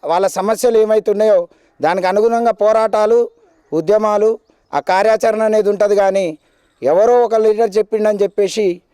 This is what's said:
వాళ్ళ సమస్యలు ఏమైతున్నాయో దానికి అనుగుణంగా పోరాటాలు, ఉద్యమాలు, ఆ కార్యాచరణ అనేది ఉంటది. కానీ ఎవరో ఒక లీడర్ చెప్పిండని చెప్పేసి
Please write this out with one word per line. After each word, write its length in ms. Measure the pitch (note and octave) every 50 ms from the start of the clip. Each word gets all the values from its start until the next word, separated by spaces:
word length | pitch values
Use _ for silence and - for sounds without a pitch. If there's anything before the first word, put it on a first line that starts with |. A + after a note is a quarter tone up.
| - D3+
వాళ్ళ 160 | E3 F3+ G3 F#3 - G3
సమస్యలు 400 | F#3+ G#3 A3+ G#3 - B3 A#3 A3 G#3+
ఏమైతున్నాయో 520 | G#3+ A3 A3 G#3+ - G3+ G3+ G#3+ A3 G#3 F#3 F3 - _ _ _ _ _ _ C3
దానికి 220 | D#3 F3+ F#3+ F3+ F3+ F#3
అనుగుణంగా 400 | G#3 G#3+ A#3 A3+ A#3 A#3 A#3 G#3+ _ G#3
పోరాటాలు, 560 | G#3+ A3 A3 A3 G#3+ G3+ G#3+ G#3+ G#3+ A3+ A#3+ A#3 A3+ _ _ _ _ _ _ _ _ - D#3+
ఉద్యమాలు, 520 | D#3+ D#3+ G3+ G#3+ G#3+ G#3+ G#3 G#3 G#3 A3 A3+ - _ _ _ _ _ _ -
ఆ 40 | C#3+ C#3 - F#3
కార్యాచరణ 500 | F#3+ G3+ A3 A3 G#3+ - A3+ G#3+ G#3+ A3 G#3+
అనేది 180 | G#3+ G#3+ G#3 G3+ G#3
ఉంటది. 240 | F#3 G#3 G#3 G#3 G3 G3
కానీ 240 | G3 F#3+ G3 F#3+ E3+ D#3 - _ _ _ _ _ _ _ _ -
ఎవరో 320 | B2+ D3+ F#3 G#3+ A#3+ A#3+ B3 A#3+
ఒక 80 | A3+ A3 A3 A3
లీడర్ 260 | A3 G#3+ G#3 A#3 G#3+ F#3
చెప్పిండని 440 | G#3+ G#3 _ - A3 G#3+ G#3+ G#3+ G3 G3+
చెప్పేసి 420 | F#3+ _ - G3+ F#3 - A3 G#3+ F#3+ F3 F3+ _ _